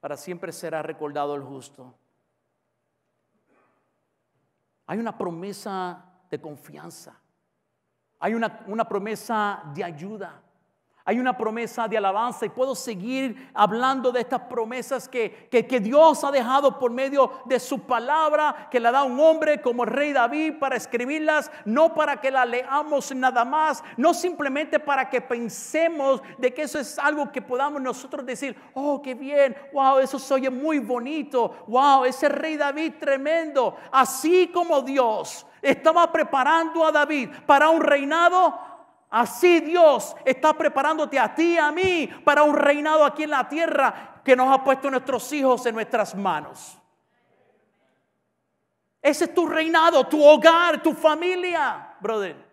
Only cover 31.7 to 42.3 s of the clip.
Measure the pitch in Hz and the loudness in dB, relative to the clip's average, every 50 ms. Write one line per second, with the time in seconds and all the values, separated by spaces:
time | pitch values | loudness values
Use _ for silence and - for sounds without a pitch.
31.7 | 214 247 269 285 277 269 254 254 254 - - 285 285 285 294 320 311 294 294 285 | 0 2 4 6 6 6 4 2 -2 0 0 0 0 0 -4 -6 -4 -2 -2 -2
32.7 | 277 294 320 320 - - - 285 277 269 269 294 320 330 330 311 285 277 240 202 | -2 -4 -6 -6 -6 -6 -2 -2 -2 -2 0 -2 -2 -2 -2 0 0 0 0 0
33.7 | - - - - - 262 262 - - - - 311 359 370 359 349 349 349 349 339 | -2 -6 -16 0 2 2 2 2 0 -4 0 2 4 4 4 2 0 -2 0 2
34.7 | 330 277 247 254 269 277 247 233 220 196 151 - - - - - - _ - 277 | 0 0 0 0 0 0 2 2 0 -2 -6 -10 -12 -18 -20 -20 -20 _ 0 0
35.7 | 262 277 - 320 320 349 339 330 330 320 302 311 - 269 254 277 320 330 330 320 | 0 2 2 2 4 4 4 4 2 0 -2 0 0 0 2 2 2 2 2 0
36.7 | 320 330 320 311 302 302 294 277 311 285 247 185 - - - - 285 277 294 311 | 0 2 2 4 4 2 2 2 0 -4 -4 -6 -10 -18 2 4 6 6 6 6
37.7 | 330 330 311 302 285 285 277 277 302 330 339 349 359 370 370 320 - - - - | 4 4 4 2 2 2 0 -2 0 4 4 4 4 4 2 2 2 -2 -14 -16
38.7 | - - - _ _ _ _ _ - 226 240 240 - - - 359 349 330 294 294 | -18 -20 -20 _ _ _ _ _ -2 -2 -2 -2 -2 2 4 6 6 6 2 0
39.7 | 330 359 339 311 277 226 - - - - - 262 262 - - 311 302 311 320 294 | 4 6 8 8 6 6 0 -8 -14 -6 -2 -2 -2 2 2 0 2 2 0 0
40.7 | - 269 269 294 311 311 302 - 277 269 240 214 - - 320 339 339 330 311 294 | 0 0 0 0 0 -2 -2 -2 0 0 0 0 0 0 0 2 2 2 2 0
41.7 | 302 339 370 381 359 339 285 - - - - - | 0 0 0 0 0 0 -2 -4 -8 -2 0 2